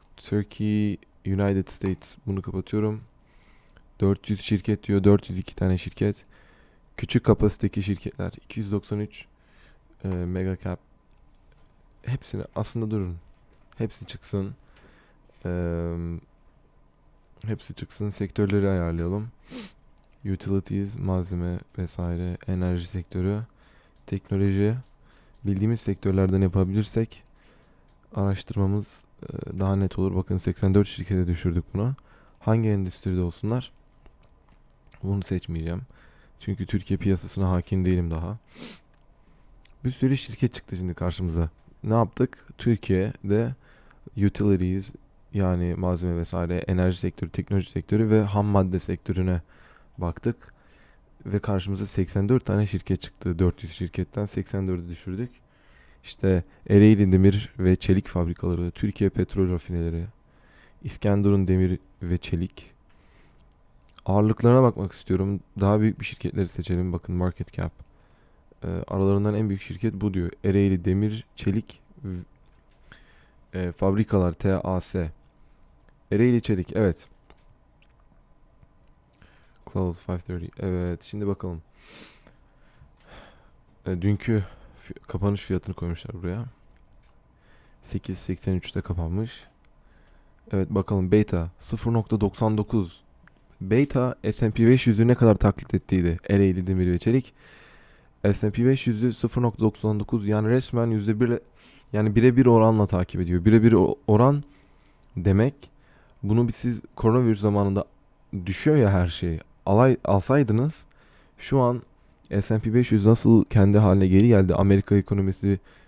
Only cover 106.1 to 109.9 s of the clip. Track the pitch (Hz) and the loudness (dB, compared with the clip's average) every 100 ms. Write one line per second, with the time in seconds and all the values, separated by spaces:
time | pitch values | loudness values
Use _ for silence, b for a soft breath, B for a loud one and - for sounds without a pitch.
106.1 | b 101 113 120 - 123 113 - - 113 | b 0 2 2 -2 -6 -6 -10 -2 2
107.1 | 123 120 104 104 101 98 98 - _ _ | 4 2 2 0 0 0 0 -4 _ _
108.1 | _ _ 98 87 92 156 151 104 95 87 | _ _ -10 -6 -2 2 4 4 4 0
109.1 | - 87 80 - _ - 104 131 | -2 -6 -6 -10 _ 0 4 4